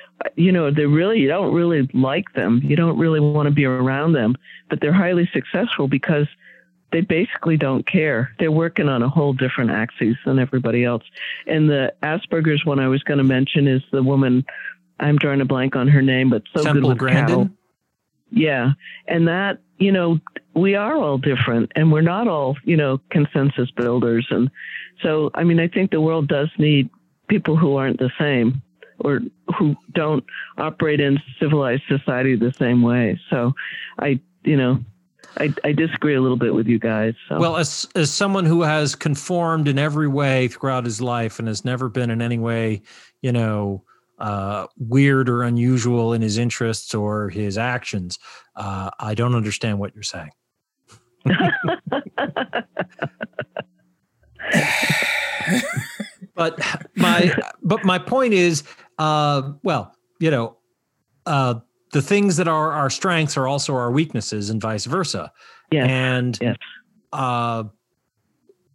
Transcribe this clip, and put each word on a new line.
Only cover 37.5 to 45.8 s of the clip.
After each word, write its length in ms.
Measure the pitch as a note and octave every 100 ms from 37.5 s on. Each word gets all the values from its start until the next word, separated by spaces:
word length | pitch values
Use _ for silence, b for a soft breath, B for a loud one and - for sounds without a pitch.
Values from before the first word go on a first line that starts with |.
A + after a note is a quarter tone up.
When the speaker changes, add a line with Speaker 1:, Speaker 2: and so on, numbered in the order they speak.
| D#3+
Speaker 2:
as, 300 | D#3 - -
as 180 | - D3
someone 320 | - G3+ G3
who 180 | E3 E3+
has 320 | D#3 D#3 D3
conformed 720 | - D#3+ C#3+ - F3 E3+ D#3+ D3
in 100 | C3+
every 300 | D3+ D3 D3
way 400 | C3+ C#3+ C3 B2+
throughout 360 | - C3+ B2+
his 160 | A#2+ G#2
life 380 | B2+ A#2+ A2+ -
and 100 | A2+
has 160 | G#2+
never 240 | B2 B2 B2+
been 220 | B2+ A#2+
in 100 | A2+
any 180 | A#2 A#2
way, 440 | A#2 A#2 A2+ G#2 B B B B
you 100 | C3
know, 520 | A#2+ A2+ G#2+ G2+ F#2+ - b b -
uh, 480 | G#2+ G2+ G2 G#2 - -
weird 540 | A2+ C3 C#3+ C3+ B2+
or 140 | A#2+
unusual 680 | B2 A#2+ B2 B2+